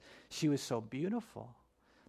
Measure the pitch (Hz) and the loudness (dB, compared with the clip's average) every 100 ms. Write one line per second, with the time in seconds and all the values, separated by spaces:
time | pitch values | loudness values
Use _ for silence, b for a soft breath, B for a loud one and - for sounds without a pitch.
0 | B B B - 156 139 - 117 113 131 | B B B 2 4 4 2 -2 -2 -2
1 | 180 233 - 110 117 - _ _ b b | -2 -2 -6 -12 -14 -16 _ _ b b